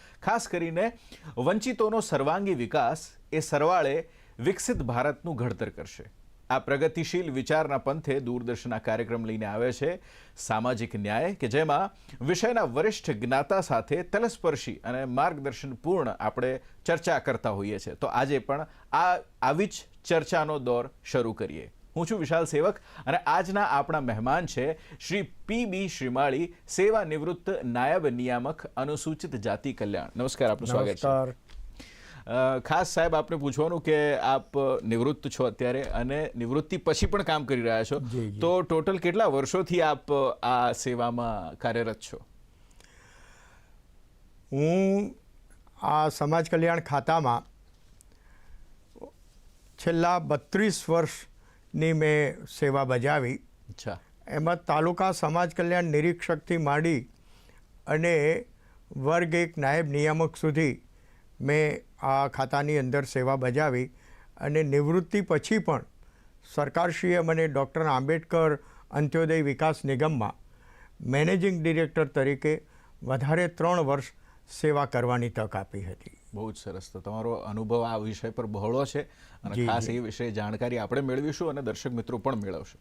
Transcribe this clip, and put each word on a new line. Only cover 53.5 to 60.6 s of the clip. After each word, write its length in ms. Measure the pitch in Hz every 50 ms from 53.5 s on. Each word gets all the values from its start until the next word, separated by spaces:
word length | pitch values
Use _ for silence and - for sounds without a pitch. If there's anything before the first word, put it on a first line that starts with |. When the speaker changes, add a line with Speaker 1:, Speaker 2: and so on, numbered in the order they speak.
| - - - -
Speaker 1:
અચ્છા. 320 | - - - 110 101 - - _ - - - -
Speaker 2:
એમાં 360 | - 156 156 165 175 170 -
તાલુકા 480 | - 147 151 160 170 175 - 190 190
સમાજ 420 | 180 - - 151 156 170 180 165 -
કલ્યાણ 300 | - 170 175 175 180 175
નિરીક્ષકથી 720 | 165 147 147 151 175 170 175 - - 170 156 - - 170
માંડી 520 | 165 156 143 143 151 160 170 160 123 123 - - - - - - - - - - - - - - - -
અને 580 | - 147 156 165 170 170 156 143 156 202 - 240 - - - - - - - - - -
વર્ગ 380 | 135 131 143 165 175 175 160 160
એક 240 | 170 170 165 170 160
નાયબ 280 | 139 135 143 165 165
નિયામક 500 | 143 139 143 147 151 156 160 165 156 -
સુધી 460 | - - 156 139 156